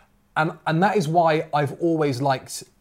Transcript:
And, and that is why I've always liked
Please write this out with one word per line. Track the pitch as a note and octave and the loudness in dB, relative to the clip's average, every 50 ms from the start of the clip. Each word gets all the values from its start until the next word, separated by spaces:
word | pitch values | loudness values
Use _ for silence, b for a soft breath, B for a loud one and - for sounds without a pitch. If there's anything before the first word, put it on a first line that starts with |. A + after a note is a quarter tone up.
| B B B _ _ _ - | B B B _ _ _ -4
And, | D3+ D#3 D#3+ D#3 - - | -2 -2 -2 -4 -6 -4
and | D#3+ D#3+ D#3+ | -2 0 2
that | F#3+ G#3 G3 | 2 2 2
is | G#3+ D#3 | 0 0
why | D3 D#3+ F3 E3 E3 D#3 D#3+ D#3 - - | 2 2 2 4 4 2 0 -2 -2 -2
I've | D3 D3 C3 - - | -2 -2 -2 -4 -2
always | E3+ E3+ E3 D#3 D3+ D3 C3 A#2 | -2 0 0 0 0 0 -2 -2
liked | C#3+ C#3 C3 B2+ - - - - - - _ _ | -2 -2 -2 -2 -6 -12 -16 -16 -16 -18 _ _